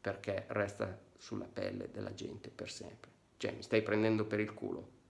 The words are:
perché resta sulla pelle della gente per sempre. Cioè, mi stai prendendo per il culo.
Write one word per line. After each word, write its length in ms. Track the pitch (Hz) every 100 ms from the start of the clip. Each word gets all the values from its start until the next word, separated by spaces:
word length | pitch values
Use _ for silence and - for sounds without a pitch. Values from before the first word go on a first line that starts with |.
perché 460 | 101 98 - 98 -
resta 500 | 107 101 - 101 92 - -
sulla 280 | - 104 104
pelle 380 | - 98 101 98
della 220 | - 98
gente 340 | 101 - - -
per 220 | - -
sempre. 400 | - - - - - _ _
Cioè, 160 | 101
mi 100 | -
stai 200 | - 110
prendendo 420 | 107 107 110 110
per 160 | 107 104
il 140 | 107
culo. 340 | - 101 - 95 - -